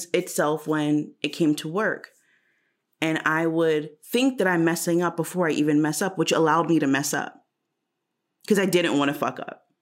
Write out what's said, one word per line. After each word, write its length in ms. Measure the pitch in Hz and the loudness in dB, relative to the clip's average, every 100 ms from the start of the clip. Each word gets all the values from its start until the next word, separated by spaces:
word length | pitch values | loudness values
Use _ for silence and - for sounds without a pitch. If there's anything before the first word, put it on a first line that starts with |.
| - | -2
itself 520 | 175 180 - 151 156 156 | -2 -2 -2 0 -2 -2
when 440 | 156 147 151 147 - | -2 0 0 -2 -8
it 80 | 147 | -8
came 240 | - 160 151 | 0 0 0
to 120 | 160 | -2
work. 420 | 180 214 - - _ _ _ _ _ _ _ _ _ | -4 -2 -4 -10 _ _ _ _ _ _ _ _ _
And 200 | 160 160 | -2 0
I 220 | 151 156 165 | 0 0 0
would 440 | 160 160 151 151 - | 2 2 0 -2 -12
think 340 | - 240 262 254 | -4 0 0 2
that 80 | 185 | 0
I'm 180 | 175 | 2
messing 380 | 165 165 - 170 | 2 0 0 0
up 140 | 175 170 | 0 -2
before 320 | 160 180 165 | -4 -2 0
I 40 | |
even 300 | 151 151 151 | 2 2 2
mess 180 | 156 156 | 2 0
up, 160 | 190 175 | -2 -2
which 140 | 160 | 0
allowed 360 | 165 160 160 165 | 2 4 2 2
me 100 | 160 | 2
to 80 | 143 | 2
mess 260 | 139 143 | 0 -2
up 320 | 139 - - _ _ _ _ _ _ _ _ _ _ - | -4 -6 -12 _ _ _ _ _ _ _ _ _ _ 0
'cause 120 | 196 | 2
I 80 | 190 | 2
didn't 300 | 180 170 143 | 2 2 2
wanna 140 | 143 | 0
fuck 240 | 143 127 - | 0 -4 -6
up, 260 | - - _ _ | -12 -16 _ _